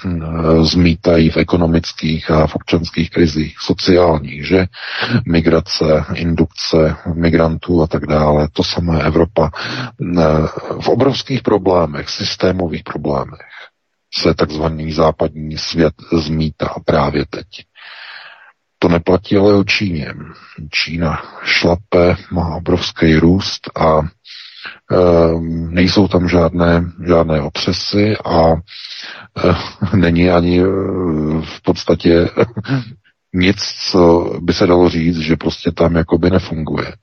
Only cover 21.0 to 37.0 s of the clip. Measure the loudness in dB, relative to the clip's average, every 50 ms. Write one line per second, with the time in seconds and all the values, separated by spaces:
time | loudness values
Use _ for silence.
21 | -2 -2 -2 -4 -8 -10 -16 -10 -4 -2 -2 2 2 2 0 0 -2 0 2 4
22 | 4 4 2 0 -4 -6 -4 -2 -2 -2 -4 -6 -2 -2 -2 -2 -2 -6 -4 0
23 | 2 4 4 4 4 4 4 2 0 -4 -8 -10 -12 -10 -6 -2 0 2 2 2
24 | 0 -2 -8 _ _ -20 -20 -20 -20 -20 -20 -20 -18 -18 -20 -16 _ -2 2 2
25 | 4 4 6 4 4 4 2 0 -2 -4 -4 -4 -4 -4 0 2 2 2 4 2
26 | 2 2 2 2 2 2 2 2 2 2 2 2 2 2 2 2 0 -2 -6 -8
27 | -2 2 2 2 2 2 0 -2 -2 -4 -6 -6 -4 -4 -4 -4 -4 -2 0 0
28 | 0 0 0 -2 -4 -2 0 2 4 4 2 0 -2 -10 -16 -18 -18 -18 -16 -16
29 | -16 -18 -18 -18 -20 -16 -10 -2 0 0 0 0 -2 -10 -8 -6 -4 0 2 2
30 | 2 4 4 4 4 4 4 4 2 2 2 2 2 2 2 0 -2 -4 -4 -2
31 | -2 -2 -2 -2 -2 -2 -2 -4 -4 -6 -12 -8 -2 -2 -2 -2 0 -2 0 2
32 | 4 4 4 4 2 0 0 -2 -2 -2 -2 -10 -6 -4 -4 -4 -4 -6 -14 _
33 | _ _ _ _ _ _ -2 0 2 2 2 0 -4 -10 -10 -8 -8 -2 2 4
34 | 6 6 4 4 2 -2 -6 -6 -2 -2 0 2 2 4 4 4 4 4 2 2
35 | 0 0 0 -2 0 -2 -2 -2 -2 -4 -6 -4 -4 -4 0 0 0 2 2 0
36 | 0 0 0 0 2 2 0 0 -2 -2 -6 -6 -6 -4 -4 -6 -6 -8 -10 -16